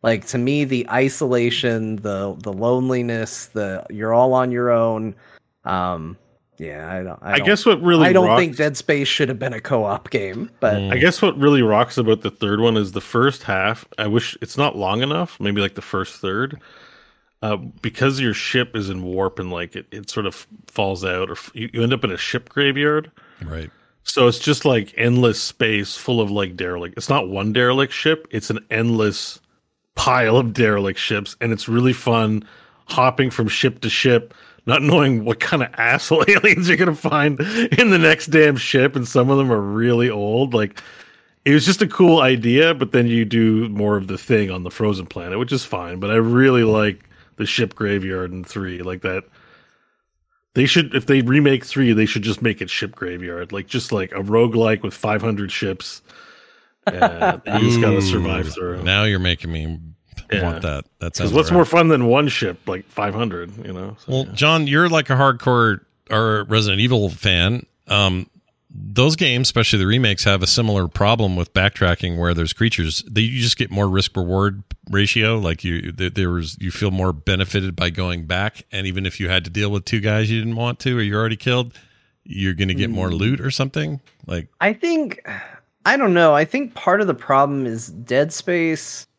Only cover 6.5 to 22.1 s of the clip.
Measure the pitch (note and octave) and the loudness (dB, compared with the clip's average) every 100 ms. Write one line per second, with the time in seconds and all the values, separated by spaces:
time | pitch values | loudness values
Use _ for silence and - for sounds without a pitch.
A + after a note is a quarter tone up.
6.5 | _ D#2+ D2+ D#2+ F#2 F#2 F2 - B2 D#3+ | _ -14 -14 -10 -10 -10 -12 -4 -2 2
7.5 | G#3 - F3+ F3 E3+ D3+ F#3 F3+ A#2 E3+ | 2 4 2 4 6 6 6 6 4 2
8.5 | B2+ D3+ C#3 - D3+ C#3 - C#3+ B2 C3 | 0 -2 -2 -2 0 0 -2 -2 -2 -6
9.5 | A2+ - B2+ G#2 G#2 - - G2 G2+ G#3+ | -8 -2 -2 0 -4 -4 -6 -4 -8 -12
10.5 | _ A#2 G#2 G2 B2 D#3+ F3 G3+ C#3 C#3+ | _ 0 0 0 2 2 4 0 4 4
11.5 | C#3+ A#2 G#2+ A#2+ - A2+ A2 G#2+ - G#2 | 6 4 4 2 0 2 2 0 -4 -2
12.5 | G#2 A#2 A2 G2+ F#2+ - A#2+ C3 C3 - | 2 2 2 -2 -6 -4 0 0 0 -6
13.5 | F#2+ F#2+ A2+ - - G#2+ A2+ - - - | -2 -2 -4 -10 -8 -2 0 -2 -10 -12
14.5 | - C#3+ - F#2+ G#2 C3+ D#3 F3 - G2+ | -2 -2 -2 -4 -2 -2 -4 -6 -6 -4
15.5 | G2+ G2 - - G2 F#2+ - G2 G2 C3 | -2 -4 -6 -8 -6 -6 -8 -8 -6 -6
16.5 | D3 - - - - _ _ _ _ A2 | -8 -20 -20 -20 -20 _ _ _ _ -6
17.5 | G#2 C2 - A#2 - C3+ C3+ B2+ G2+ - | -6 -8 -10 -10 -2 -2 0 -2 -4 -2
18.5 | C3 A#2 A2+ G2 F#2 F2+ F#2 F#2+ - F#2 | -2 -2 -4 -6 -8 -6 -2 -4 -4 -10
19.5 | F2 F2 G2 - G#2 G2+ - G2+ - - | -8 -10 -12 -16 -18 -10 -6 -6 -8 -18
20.5 | - - - G2 F#2+ F#2 F2+ F#2+ E2+ - | -20 -12 -4 -2 -2 -4 -4 -6 -8 -14
21.5 | - A2+ A#2 A#2 B2+ A2 | -12 -10 -2 0 0 -2